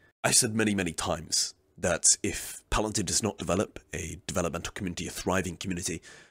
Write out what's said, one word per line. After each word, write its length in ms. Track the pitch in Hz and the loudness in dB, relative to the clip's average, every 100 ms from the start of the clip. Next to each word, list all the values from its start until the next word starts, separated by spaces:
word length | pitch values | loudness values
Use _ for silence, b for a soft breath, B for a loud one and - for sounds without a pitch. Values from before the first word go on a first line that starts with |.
| b _ | b _
I 60 | - | 4
said 240 | - 120 | 4 4
many, 200 | 110 110 | 2 2
many 200 | 98 87 | 2 -2
times 580 | 80 95 80 80 - - - _ - | -2 -2 -2 -2 -2 -2 -6 _ -2
that 380 | 90 82 - - | 0 4 4 4
if 400 | 101 - - - - | 0 -4 -8 -10 -2
Palantir 340 | - 107 107 | 0 0 0
does 180 | 92 90 | 0 0
not 160 | 104 - | 0 -2
develop 420 | 82 90 - - - | 0 2 0 -4 -10
a 240 | 87 82 80 - | -8 -8 -10 -4
developmental 460 | 92 85 82 - | -2 0 -2 -6
community, 340 | - 92 82 85 | -6 -6 -6 -8
a 40 | |
thriving 460 | - 92 92 90 82 | -4 0 0 0 -4
community, 440 | 98 87 92 82 B B B | -4 -4 -4 -6 B B B